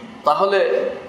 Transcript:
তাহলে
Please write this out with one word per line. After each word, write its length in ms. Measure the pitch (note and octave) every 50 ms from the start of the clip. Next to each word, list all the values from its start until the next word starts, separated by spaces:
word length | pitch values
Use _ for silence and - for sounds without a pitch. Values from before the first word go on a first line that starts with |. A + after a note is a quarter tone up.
| - - - - -
তাহলে 680 | D3 D3+ D#3 G3 G3 G3+ F#3+ E3+ - - - - - - - -